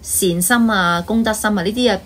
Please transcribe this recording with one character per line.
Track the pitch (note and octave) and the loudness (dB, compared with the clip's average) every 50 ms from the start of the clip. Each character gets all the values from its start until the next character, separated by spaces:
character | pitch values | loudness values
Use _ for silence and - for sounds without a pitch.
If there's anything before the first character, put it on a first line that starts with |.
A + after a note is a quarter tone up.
善 | - - - - G3 F#3 E3+ E3+ | -8 -4 -4 -2 0 0 0 -2
心 | F3+ - B3 A#3+ A#3 A3+ | 0 0 2 2 2 2
啊、 | G#3+ G3 F3+ F3 E3+ E3+ E3+ | 2 2 2 2 0 0 -2
公 | - G#3+ A3+ A3+ | -2 0 0 0
德 | A3 | 0
心 | G#3+ G#3+ - G#3+ | -2 -2 -2 -2
啊， | G#3+ F#3+ | -2 0
呢 | E3+ F#3+ | -2 -2
啲 | G#3+ B3 B3 A#3+ G3+ | -2 0 0 0 0
啊 | F#3 - | 0 -4